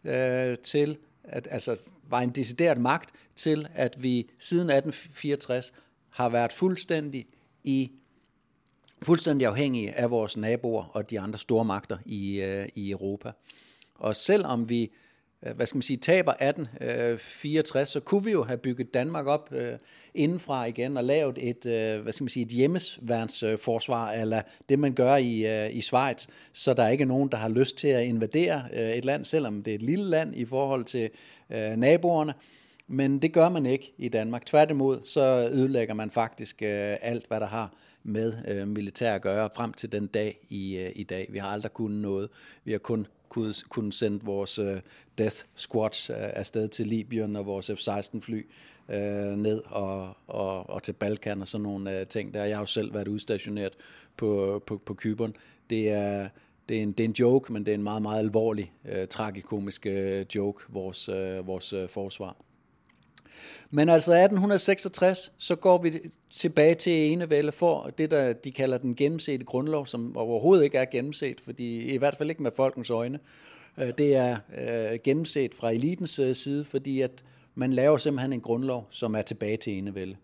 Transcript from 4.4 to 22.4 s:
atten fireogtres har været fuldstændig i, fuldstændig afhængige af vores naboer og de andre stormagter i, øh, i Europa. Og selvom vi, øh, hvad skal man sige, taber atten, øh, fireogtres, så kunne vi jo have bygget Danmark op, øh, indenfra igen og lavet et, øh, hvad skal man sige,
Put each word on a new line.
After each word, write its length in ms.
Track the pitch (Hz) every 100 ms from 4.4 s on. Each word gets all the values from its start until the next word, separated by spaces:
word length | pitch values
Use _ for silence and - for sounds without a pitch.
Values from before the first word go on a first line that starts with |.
| - 175 175
atten 220 | 135 147
fireogtres 800 | - - - 147 143 - 127 123 - _ _ _
har 180 | - 123
været 240 | 117 117
fuldstændig 760 | - 185 180 - 160 147 135 - _ _ _
i, 260 | 143 135 127 - _ _ _ _ _ _ _ _ _ _
fuldstændig 440 | - 170 165 143 123
afhængige 520 | 107 143 123 104 -
af 120 | 120
vores 260 | 120 107 110
naboer 480 | 110 120 117 110
og 260 | 85 110 104
de 100 | 107
andre 180 | 98 107
stormagter 600 | - 113 113 101 - 98 -
i, 340 | 104 98 98
øh, 280 | 95 98 98
i 160 | - 98
Europa. 420 | 98 98 101 120 - _ - - _ -
Og 220 | _ 110 107
selvom 520 | - 208 175 120 113
vi, 220 | 120 113 _ _ _ _ _ 123
øh, 100 | 120
hvad 100 | 120
skal 100 | 139
man 60 |
sige, 140 | 120 131
taber 360 | - 185 175 -
atten, 300 | 135 139 131 127
øh, 380 | 127 120 120 117
fireogtres, 680 | - - 147 156 151 135 143
så 120 | 147
kunne 240 | - 202
vi 60 | 208
jo 140 | 185
have 140 | 117 123
bygget 360 | 131 123 120
Danmark 320 | 127 139 160 139
op, 220 | 147 -
øh, 200 | 135 120 120 _ - -
indenfra 500 | - 147 175 - 135
igen 320 | 120 117 127 139
og 80 |
lavet 340 | 123 151 143 123 123
et, 180 | 120 120
øh, 360 | 113 110 107
hvad 100 | 113
skal 120 | -
man 40 | 131
sige, 180 | 127